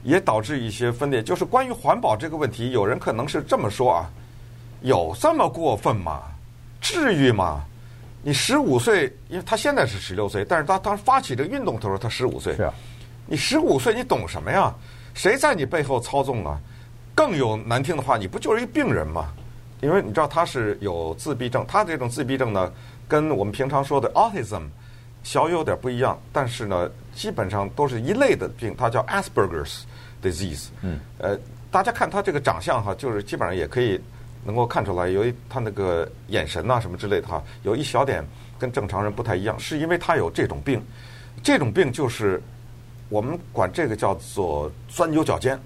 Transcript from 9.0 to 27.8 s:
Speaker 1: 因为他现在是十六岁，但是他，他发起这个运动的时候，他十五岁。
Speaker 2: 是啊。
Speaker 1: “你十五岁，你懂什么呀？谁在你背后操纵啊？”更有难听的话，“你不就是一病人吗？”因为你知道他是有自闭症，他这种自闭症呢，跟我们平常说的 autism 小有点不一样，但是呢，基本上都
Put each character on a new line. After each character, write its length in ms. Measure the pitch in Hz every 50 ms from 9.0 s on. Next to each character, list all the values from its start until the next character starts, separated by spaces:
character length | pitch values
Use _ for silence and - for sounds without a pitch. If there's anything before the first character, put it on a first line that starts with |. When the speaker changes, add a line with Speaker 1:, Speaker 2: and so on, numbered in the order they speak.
| 147 127 - - - -
Speaker 1:
因 80 | 160 185
为 60 | 180
他 100 | - 226
现 180 | 220 - 294 285
在 140 | 254 160 135
是 100 | - 98
十 160 | - - 95
六 140 | 92 104 98
岁， 160 | - 101 101
但 160 | - 180 160
是 60 | 147
他， 120 | 147 190 190
他 160 | - 214 208
发 280 | 202 - - 254 269
起 120 | 254 - 127 113
这 40 |
个 80 | 143 170
运 140 | 254 285 254
动 120 | 185 131
的 60 | 107
时 60 | - 104
候， 100 | 95 98
他 120 | 117 117
十 160 | - - 127
五 120 | 120 - -
岁。 160 | - 92 73
Speaker 2:
是 100 | - 101
啊。 100 | 71 - - - - - - - - - - -
Speaker 1:
“你 120 | - - 147
十 220 | - - 247 311
五 200 | 311 285 165 135
岁， 140 | - - -
你 100 | 240 247
懂 240 | - 196 127 92 80
什 160 | - 82 76
么 80 | 92
呀？ 240 | 143 190 180 131 - - - - - - - - -
谁 240 | - - 185 233 277
在 180 | 294 302 262
你 100 | 180 135
背 160 | 120 - 165
后 200 | 143 123 135 127
操 200 | 123 - - 139
纵 240 | 135 - 127 113 92
啊？” 140 | 73 73 73 - - - - - - - - - - -
更 220 | - 311 285 196 151
有 180 | 131 113 107
难 260 | 107 107 117 117 127
听 140 | 135 135 175
的 60 | 147
话 160 | 127 123 131 113
，“你 80 | 98 92
不 100 | - 220
就 160 | - - 220
是 80 | 226
一 40 | 247
病 260 | - - 311 285 208
人 160 | 123 87 76 76
吗？” 240 | 78 82 76 76 - - - - - - - - - -
因 100 | - 143
为 120 | 165 196
你 80 | 175 185
知 100 | 104 165
道 80 | 156 135
他 160 | 139 165 170
是 340 | 170 - 135 113 104 101 -
有 340 | 101 101 87 85 82 80 - -
自 160 | - 156 143
闭 160 | 117 127 120
症， 140 | 120 123 98
他 160 | - - 196
这 160 | 214 175 160 143
种 120 | 123 120
自 120 | 120 143
闭 160 | 147 120 135 135
症 140 | 135 117
呢， 180 | 104 98 92 87 - - - - - - - -
跟 220 | 151 151 151 156
我 120 | 147 98
们 120 | 101 104 101
平 160 | - 135 131
常 120 | 151 139
说 200 | 139 139 147 139
的 100 | 123 -
autism 520 | - - 208 233 202 180 120 101 107 92 78 73 - - - - - - - - - - -
小 240 | - - 139 143 160
有 160 | 175 165 156
点 140 | - 92 -
不 100 | - 127
一 100 | 123 120
样， 200 | 127 117 87 - - - -
但 120 | 147 139
是 200 | 120 120 - 117
呢， 260 | 101 98 87 87 - - - - - -
基 160 | - - 214
本 180 | 185 156 104 92
上 200 | 92 101 101 98
都 180 | - -